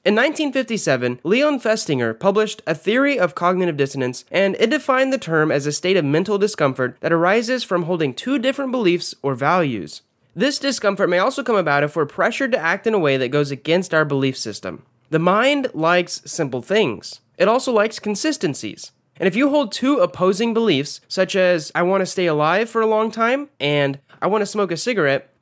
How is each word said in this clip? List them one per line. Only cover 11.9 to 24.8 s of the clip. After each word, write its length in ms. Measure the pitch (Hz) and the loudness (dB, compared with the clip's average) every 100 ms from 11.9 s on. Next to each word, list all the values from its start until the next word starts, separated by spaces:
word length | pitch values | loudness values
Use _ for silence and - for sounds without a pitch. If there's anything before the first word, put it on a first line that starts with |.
we're 120 | 165 147 | 0 -2
pressured 440 | - 190 - 269 | 0 0 0 -2
to 80 | 226 | 0
act 300 | 165 196 226 | 0 -2 0
in 60 | |
a 40 | 214 | 2
way 180 | 147 135 | 2 2
that 120 | 127 | 0
goes 240 | 147 143 | 0 -2
against 420 | 139 - 175 185 | -4 0 0 2
our 100 | 160 | 0
belief 320 | 151 139 135 131 | 2 0 0 -2
system. 460 | 113 101 95 76 _ _ - | -8 -8 -10 -12 _ _ -4
The 100 | 160 | 0
mind 480 | 175 208 262 285 254 | 2 4 2 2 -2
likes 480 | 156 160 180 175 - | -2 2 2 0 -6
simple 380 | - - 143 123 | -8 -4 -4 -4
things. 580 | - 208 165 98 - - _ - | -2 0 0 -2 -10 -18 _ -2
It 80 | 185 | 2
also 240 | 247 254 | 2 2
likes 300 | 220 - - | 0 0 -2
consistencies. 920 | 208 202 311 294 165 131 104 - - _ _ - | -6 -2 -2 -2 -4 -4 -8 -12 -18 _ _ -4
And 80 | 180 | -2
if 80 | 196 | 2
you 140 | 277 | 2
hold 200 | 294 226 | 2 0
two 280 | - 262 277 | -2 0 2
opposing 540 | 175 - 185 196 233 | 0 2 0 0 0
beliefs, 480 | 226 226 139 147 - - | 0 2 0 -2 -8 -8
such 300 | - 185 196 | -4 0 2
as, 340 | 180 170 147 156 | 2 2 -2 -2
"I 60 | |
want 180 | 175 190 | 2 2
to 60 | 185 | 0
stay 200 | - 175 | -2 0
alive 420 | 151 151 190 226 | 2 2 2 0
for 120 | 226 | 0
a 60 | 220 | 0
long 260 | 214 220 | 2 0
time," 380 | 220 226 269 285 - | 0 0 0 -4 -4
and, 400 | 143 143 139 143 _ - | 0 2 0 -2 _ -6
"I 60 | 175 | -2
want 160 | 214 | 0
to 40 | 202 | 0
smoke 260 | 214 190 | -2 -2
a 40 | |
cigarette," 540 | 165 | -2